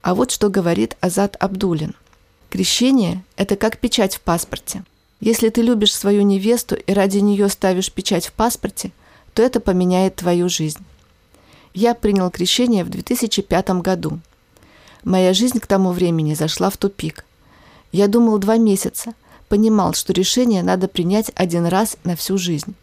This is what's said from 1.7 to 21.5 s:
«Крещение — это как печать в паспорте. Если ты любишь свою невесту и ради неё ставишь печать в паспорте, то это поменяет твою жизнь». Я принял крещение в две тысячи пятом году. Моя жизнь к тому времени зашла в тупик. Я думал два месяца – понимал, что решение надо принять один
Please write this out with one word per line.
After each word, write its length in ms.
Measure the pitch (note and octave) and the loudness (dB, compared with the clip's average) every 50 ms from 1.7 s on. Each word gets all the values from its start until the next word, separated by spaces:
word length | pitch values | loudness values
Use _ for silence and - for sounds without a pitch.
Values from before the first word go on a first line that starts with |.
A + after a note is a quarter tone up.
| E3+ D3+ D3+ D#3+ - _ _ _ _ _ _ _ _ _ _ _ | 0 -2 -4 -6 -10 _ _ _ _ _ _ _ _ _ _ _
«Крещение — 760 | - F#3+ F#3+ - - - A#3 C4 C4+ B3+ G3+ E3+ F3 F#3 F#3 _ _ | -4 -4 -2 -2 0 2 2 4 4 4 2 0 -2 -6 -10 _ _
это 180 | - G3+ G3 G3+ | -4 -2 -2 0
как 220 | G3 - A3 - | 0 0 -2 -2
печать 380 | - - A#3 - - G3+ F#3 - | -2 -4 -2 0 0 0 0 -2
в 40 | - | -6
паспорте. 640 | _ - E3+ E3+ - - - - _ - - - F#3 _ _ _ _ _ _ _ | _ -2 -2 -2 -2 -8 -10 -12 _ -12 -12 -12 -14 _ _ _ _ _ _ _
Если 260 | - G#3+ A3+ - A#3 | 0 0 2 2 2
ты 140 | A3 A3 A#3 | 0 2 2
любишь 340 | A#3 A#3 B3 G#3+ G#3 G#3 - | 2 2 2 2 2 0 0
свою 280 | - - G3+ G3+ G3+ G3+ | 0 0 0 2 4 4
невесту 520 | G3+ G3 G3 F#3+ A3 A#3+ A#3 - - - | 2 2 2 2 0 0 0 -2 -6 -8
и 160 | - - - | -6 -2 -2
ради 280 | G3 G3+ F#3+ G3 F#3+ G3+ | 0 2 2 2 2 2
неё 280 | G3 G#3 G#3 G3 G3+ | 2 2 2 2 0
ставишь 420 | G3+ - _ - F#3 F#3 F3+ G3 - | 0 0 _ 0 0 0 0 -2 -4
печать 380 | - - - - G3+ E3+ - | -6 -8 -4 -2 -2 -2 -2
в 60 | - _ | -6 _
паспорте, 580 | - A3 A#3+ - - - G3+ - - - F#3+ _ _ _ _ _ _ _ - _ | -2 -2 -2 -2 -4 -8 -8 -8 -8 -12 -12 _ _ _ _ _ _ _ -6 _
то 80 | - | 0
это 200 | A3+ B3+ - A#3 | 0 2 0 0
поменяет 560 | - G#3+ F#3 F3+ F3+ F3+ F3+ F3+ F#3+ F#3+ - | 0 0 0 2 2 2 2 2 2 0 -2
твою 320 | - F3 F3 F3 F3 F3 F3+ | -2 -2 0 0 2 0 0
жизнь». 340 | F3 - D#3 D#3 D3+ - - - - _ _ _ _ _ _ _ _ _ _ _ - - - _ _ | -2 -2 -4 -4 -6 -10 -16 -20 -20 _ _ _ _ _ _ _ _ _ _ _ -20 -20 -20 _ _
Я 220 | F#3 G#3+ A#3 A#3 | 0 2 2 2
принял 340 | A#3 - G#3 G3+ G3 F#3 F3+ | 2 0 0 2 2 0 -2
крещение 540 | - - F3+ F3+ - - B3 B3 A#3 F#3+ E3+ | -2 -2 -2 -2 0 0 2 2 2 0 0
в 60 | E3+ | -4
две 120 | F#3 F#3 | -8 -10
тысячи 400 | - - B3 - A#3 A3 - - | -6 -4 -4 -2 -2 -2 -2 -4
пятом 400 | - - - F3 F#3+ - F#3 F3+ | -2 0 0 0 0 0 -2 -2
году. 380 | E3+ F#3 F#3 F3 E3 D#3 D#3 E3 - _ _ _ _ _ _ _ _ _ _ _ _ - - - - | 0 -2 -2 -2 -4 -8 -8 -8 -12 _ _ _ _ _ _ _ _ _ _ _ _ -20 -20 -10 -4
Моя 280 | - F#3 F#3 F#3 F3+ F#3 | 0 2 4 4 4 4
жизнь 260 | F#3+ A#3 B3+ B3 A3+ | 2 0 0 0 -2
к 80 | - | 0
тому 240 | - G3+ F#3+ F#3+ F#3 | 0 2 2 2 2
времени 420 | F3+ F3+ F3+ E3+ E3 D#3+ D#3 D3+ D#3 | 0 0 0 0 0 0 0 -2 -2
зашла 360 | D#3+ F3 D#3+ - - F3+ G3 | -2 -2 -4 -2 -2 -2 -2
в 60 | G3 | -2
тупик. 480 | - - G3+ G3 - - D#3 - - - _ _ _ _ _ _ _ _ - - - _ _ - | -2 -4 -4 -4 -6 -10 -10 -10 -12 -20 _ _ _ _ _ _ _ _ -20 -20 -20 _ _ 0
Я 160 | F3+ G3+ G3+ | 2 2 4
думал 300 | G3+ A#3 A#3 A3+ G#3+ G#3 | 4 4 4 4 2 2
два 180 | F#3+ G3+ A3 | 2 2 2
месяца – 560 | A3+ A3+ G#3+ G3 G3 - - - - - A#3 A3 _ _ _ - - - | 4 4 4 2 2 -2 -6 -6 -8 -12 -12 -14 _ _ _ -20 -20 -6
понимал, 460 | _ G#3 G#3 A3 A3+ A3 G#3 F3+ E3+ - | _ 0 2 4 4 4 2 2 0 -2
что 180 | - - - | -4 -4 -2
решение 520 | F3+ F3+ G3 - - B3 B3+ A#3+ G#3+ F3+ F3 | 0 0 0 0 0 0 2 2 2 0 0
надо 260 | F#3 F#3 F#3 F#3+ F#3+ | 0 0 0 -2 -4
принять 420 | _ F3+ E3+ F3 G3 G#3+ A3 - - | _ -2 -2 0 0 0 -2 -4 -4
один 320 | - F#3 F3 | -4 -2 -2